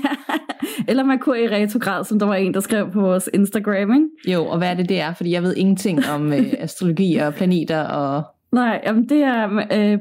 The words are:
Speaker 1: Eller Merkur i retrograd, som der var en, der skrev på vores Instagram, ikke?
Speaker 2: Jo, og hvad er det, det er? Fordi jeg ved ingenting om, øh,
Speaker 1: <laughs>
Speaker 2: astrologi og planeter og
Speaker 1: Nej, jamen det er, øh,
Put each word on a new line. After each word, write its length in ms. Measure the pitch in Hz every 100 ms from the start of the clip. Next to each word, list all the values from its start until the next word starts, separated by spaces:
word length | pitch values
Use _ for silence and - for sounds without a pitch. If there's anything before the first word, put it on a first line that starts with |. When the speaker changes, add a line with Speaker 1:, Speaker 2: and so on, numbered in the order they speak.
| 277 - - 302 - - 349 302 -
Speaker 1:
Eller 160 | 262
Merkur 320 | 269 262 285 233
i 120 | 233
retrograd, 560 | 208 208 226 202 180
som 160 | 185 214
der 60 | 208
var 100 | 190
en, 180 | 185
der 60 | 185
skrev 320 | 196 220 175
på 100 | 202
vores 280 | 190 185 -
Instagram, 600 | - 202 220 208 196 202
ikke? 400 | 269 311 - -
Speaker 2:
Jo, 120 | 175 147
og 120 | 170
hvad 120 | 180
er 40 |
det, 160 | 180 180
det 120 | 185
er? 120 | 156
Fordi 180 | 175 175
jeg 120 | 175
ved 120 | 180 -
ingenting 440 | 190 190 208 156 -
om, 200 | 147 151
øh, 200 | 143 233 -
Speaker 1:
<laughs> 20 |
Speaker 2:
astrologi 560 | 160 - 180 160 190 156
og 160 | 147
planeter 480 | 147 185 175 151 156
og 400 | 147 147 139 143 - _ _
Speaker 1:
Nej, 300 | 247 240 202 -
jamen 240 | 220 226
det 80 | 294
er, 420 | 269 233 214 208 208
øh, 260 | 214 208 202